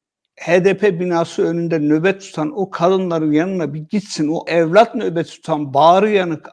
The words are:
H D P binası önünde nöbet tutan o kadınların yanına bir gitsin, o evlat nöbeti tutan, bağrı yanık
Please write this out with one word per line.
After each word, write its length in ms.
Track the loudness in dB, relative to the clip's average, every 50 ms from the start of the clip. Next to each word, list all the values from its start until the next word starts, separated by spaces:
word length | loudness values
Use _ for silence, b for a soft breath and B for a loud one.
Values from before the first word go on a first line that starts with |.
| _ _ _ _ _ _ _ -10
H 240 | -2 2 2 4 4
D 120 | 2 2
P 240 | 2 0 0 0 0
binası 460 | -2 -2 0 -2 -2 -2 -2 -2 -2
önünde 320 | 0 0 -2 -2 -2 -2 0
nöbet 420 | 0 2 2 2 2 0 -2 -4
tutan 380 | -8 -12 -8 -6 -6 -6 -4 -6
o 120 | -6 -6
kadınların 640 | -4 0 0 2 2 0 0 -2 -2 -2 0 0
yanına 420 | 2 0 0 0 -2 -4 -6 -6 -8
bir 60 | -10
gitsin, 480 | -8 -6 -6 -6 -6 -6 -6 -4 -4 -2
o 160 | -4 -4 -4 -2
evlat 460 | 0 0 2 4 4 4 4 4 2
nöbeti 360 | -4 -4 -4 -4 -4 -6 -6
tutan, 440 | -10 -14 -8 -4 -4 -4 -4 -2 2
bağrı 360 | 4 6 6 6 4 4 2
yanık 380 | 2 0 0 -2 -6 -8 -10 -10